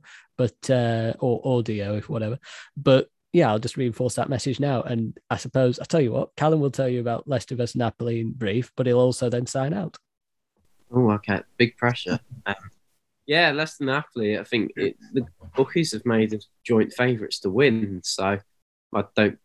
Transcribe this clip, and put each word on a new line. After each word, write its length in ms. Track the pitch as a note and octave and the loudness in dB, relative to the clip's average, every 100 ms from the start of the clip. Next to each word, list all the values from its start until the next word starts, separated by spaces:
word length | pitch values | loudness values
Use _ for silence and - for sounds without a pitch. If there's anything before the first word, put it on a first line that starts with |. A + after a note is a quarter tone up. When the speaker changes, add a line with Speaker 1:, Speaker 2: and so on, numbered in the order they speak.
| - - _ - | -6 -20 _ -4
Speaker 1:
but, 160 | - - - | -2 -2 0
uh, 440 | B2+ A#2 A2+ A2+ - | 2 2 0 -2 -2
or 220 | C3 A#2 | -2 -2
audio, 520 | C#3 B2 A2+ G#2+ G2+ G#2 | 0 0 0 -4 -4 -4
if 120 | - | -6
whatever. 300 | A2+ G#2+ B2+ - - - - | -6 -4 -6 -12 -20 -18 -2
But 320 | - - - _ _ | 4 4 4 _ _
yeah, 160 | F3 C3+ | 4 4
I'll 80 | G#2+ | 2
just 180 | - - | -2 -2
reinforce 380 | B2 A2+ B2+ | -2 -2 -2
that 140 | - A#2+ | -2 -2
message 320 | C3 C#3+ B2 | -2 -2 -2
now. 220 | C#3+ B2 | 0 0
And 360 | - A#2 A2+ - - | -2 -2 -4 -8 -6
I 60 | A#2+ | -6
suppose, 440 | - C3+ B2+ A#2+ | -2 2 2 0
I'll 60 | - | -2
tell 140 | E3+ | 0
you 120 | B2 | 2
what, 240 | B2 - - | 0 -4 -2
Callum 240 | D#3 D#3+ | 2 2
will 100 | C#3+ | 2
tell 180 | A#2+ C3 | 0 -2
you 120 | B2 | -2
about 260 | A#2+ A#2 - | -2 -4 -2
Leicester 300 | B2+ - B2 | -4 -2 -4
versus 180 | A#2+ | -4
Napoli 460 | B2 A#2 - A#2+ A#2 | -2 -2 -2 -4 -4
in 100 | A2+ | -4
brief, 360 | C3+ G#2+ A2 B2+ - | -4 -2 -2 -2 -2
but 100 | B2+ | 2
he'll 140 | B2 | 4
also 280 | B2+ A#2+ B2 | 4 2 -2
then 180 | A#2+ B2+ | -2 -2
sign 240 | C3+ C3+ | -4 -2
out. 220 | F#3+ E3 - _ _ _ _ _ _ _ _ _ | -4 -6 -10 _ _ _ _ _ _ _ _ _
Speaker 2:
Oh, 180 | B2 A#2+ | 2 2
okay. 300 | G#2 - G2 - - | 2 0 -4 -2 0
Big 200 | A#2+ - | 0 0
pressure. 440 | A#2+ A#2+ A2 A2+ - - - | -2 -2 -4 -4 -6 -12 -8
Um, 80 | G2+ G2+ - _ _ _ _ - | -8 -10 -20 _ _ _ _ 0
yeah, 260 | D#3 E3 | 2 4
Leicester 320 | C#3+ D#3 - | 2 -2 -4
Napoli, 540 | C3+ C3+ - B2 G#2 G#2 | -2 -2 -4 -4 -2 -2
I 40 | |
think 300 | - A#2 G2+ | -2 -2 -2
it, 220 | - G2 - - | -2 -4 -4 -6
the 120 | C3 - - - | -4 -4 -8 -6
bookies 380 | - C3+ F3 D#3+ | -2 0 0 -2
have 120 | G#2+ | -2
made 300 | B2 A2+ A2 | 0 2 2
us 140 | G#2+ - _ | -2 -10 _
joint 280 | - A2+ G2+ | 0 2 2
favourites 460 | - B2 A2+ G#2 - | 2 0 0 -4 -6
to 100 | G2+ | -2
win, 500 | G2 C#3 A2+ G#2 F#2 | 4 4 4 -2 -6
so 360 | - - F#2+ G2+ - _ _ _ _ | -6 -2 -2 -2 -6 _ _ _ _
I 120 | A2 G2+ | -4 -2
don't 240 | - G#2 - | 2 2 0